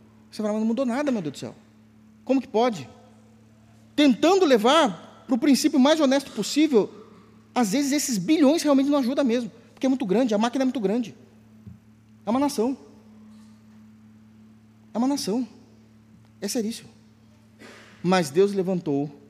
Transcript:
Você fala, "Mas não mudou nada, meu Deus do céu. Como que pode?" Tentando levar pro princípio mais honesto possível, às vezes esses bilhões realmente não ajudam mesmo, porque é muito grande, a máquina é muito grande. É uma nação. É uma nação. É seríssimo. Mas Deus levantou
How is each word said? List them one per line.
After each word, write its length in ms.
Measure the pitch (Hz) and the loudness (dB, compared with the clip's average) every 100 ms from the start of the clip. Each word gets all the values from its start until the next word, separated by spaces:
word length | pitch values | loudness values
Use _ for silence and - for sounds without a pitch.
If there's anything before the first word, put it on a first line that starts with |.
| - _ _ | -20 _ _
Você 100 | - | -8
fala, 120 | 208 | -4
"Mas 80 | 214 | -2
não 60 | 220 | -2
mudou 180 | 233 262 | -2 -2
nada, 260 | 240 294 | -2 -2
meu 100 | 233 | -4
Deus 120 | 151 | -6
do 40 | - | -10
céu. 180 | 117 - _ _ _ _ _ _ | -14 -16 _ _ _ _ _ _
Como 160 | - 269 | -2 -2
que 80 | - | 0
pode?" 420 | 214 247 190 123 - - - _ _ _ _ _ - - - | 0 0 -2 -12 -20 -20 -20 _ _ _ _ _ -20 -6 2
Tentando 480 | 294 202 311 381 339 | 2 4 2 4 4
levar 800 | 240 220 311 269 170 - - - | 4 4 4 2 -2 -16 -20 -4
pro 100 | 240 | 0
princípio 400 | 294 254 302 302 | 2 2 2 4
mais 220 | 269 320 | 4 4
honesto 320 | 277 277 269 | 2 0 -2
possível, 580 | - 196 285 311 233 170 - - - - - _ | -8 -4 0 2 2 0 -6 -20 -20 -20 -20 _
às 200 | 254 214 | -2 0
vezes 180 | 240 285 | 0 -2
esses 260 | 294 285 214 | -2 -2 -4
bilhões 460 | 175 320 269 330 | 0 2 4 4
realmente 260 | 302 277 285 | 2 2 2
não 100 | 285 | 0
ajudam 260 | 240 302 277 | 0 0 0
mesmo, 260 | 240 233 - - | -2 -4 -12 -20
porque 120 | - 262 | -4 -2
é 40 | |
muito 160 | 254 202 | 0 0
grande, 280 | 196 262 | 0 2
a 40 | 208 | 0
máquina 260 | 233 262 | 0 0
é 20 | 262 | -2
muito 140 | 254 | -2
grande. 340 | 190 233 208 - - _ _ - - - _ _ _ - - | -2 -2 -6 -12 -20 _ _ -20 -20 -20 _ _ _ -10 -4
É 40 | |
uma 100 | 247 | -2
nação. 380 | 285 277 233 262 - - - - - - - - - - - - - - - - - - - _ - | 0 -2 -4 -4 -12 -20 -20 -20 -20 -20 -20 -20 -20 -20 -20 -20 -20 -20 -20 -20 -20 -20 -20 _ -10
É 40 | 214 | -4
uma 100 | 254 | -2
nação. 380 | 285 190 226 240 - - - _ _ _ - - _ | -2 -4 -4 -6 -14 -20 -20 _ _ _ -20 -20 _
É 80 | 202 | -8
seríssimo. 420 | 247 214 233 - - _ _ _ _ _ _ - - - - | -6 -6 -8 -16 -20 _ _ _ _ _ _ -20 -20 -20 -8
Mas 280 | 170 190 151 | -2 0 0
Deus 240 | 147 202 | 0 0
levantou 600 | 202 180 185 165 143 147 - | 0 -4 -4 -4 -4 -6 -12